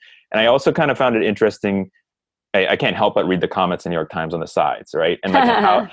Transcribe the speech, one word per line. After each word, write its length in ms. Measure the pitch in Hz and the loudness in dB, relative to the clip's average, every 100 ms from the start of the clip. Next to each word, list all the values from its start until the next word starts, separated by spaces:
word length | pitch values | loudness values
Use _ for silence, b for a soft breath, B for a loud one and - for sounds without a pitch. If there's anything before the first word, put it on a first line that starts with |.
| b b b | b b b
And 80 | 107 | 0
I 60 | 117 | 2
also 240 | 135 147 | 4 2
kind 180 | 151 147 | 0 0
of 80 | 131 | 0
found 180 | 127 110 | 0 2
it 80 | |
interesting, 680 | 95 104 107 - 104 98 95 _ _ _ _ _ - | 0 2 0 0 -2 -2 -4 _ _ _ _ _ -4
I, 140 | 98 95 | 0 0
I 60 | 98 | 0
can't 200 | 127 104 | 0 0
help 180 | 104 104 | 0 0
but 120 | 87 | 0
read 140 | 90 | 0
the 60 | 90 | -2
comments 380 | 98 90 87 85 | 0 -2 -2 -4
in 60 | |
New 40 | 85 | -4
York 120 | 80 | -4
Times 240 | 82 80 | -6 -6
on 60 | 82 | -6
the 80 | 80 | -4
sides, 440 | 87 73 53 - | -2 0 -2 -6
right? 260 | 78 80 - | -2 -2 -2
And, 100 | 95 | 0
like, 100 | - 240 | 2 2
how, 420 | 214 208 - 208 | 2 2 2 0